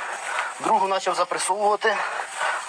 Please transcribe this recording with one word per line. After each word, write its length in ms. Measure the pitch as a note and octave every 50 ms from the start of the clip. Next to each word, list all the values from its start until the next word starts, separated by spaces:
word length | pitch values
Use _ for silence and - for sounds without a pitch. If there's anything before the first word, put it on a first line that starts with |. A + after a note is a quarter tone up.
| - - - - - - - - - - - - C#3
Другу 240 | E3+ A3 G#3+ G3
почав 280 | F#3+ F#3+ F#3+ - F#3 F3
запресовувати, 800 | - F3+ - F3 - - - F#3 G#3 G#3 G3+ G#3 G3 - - G3 - - - - - - - - - - - - - -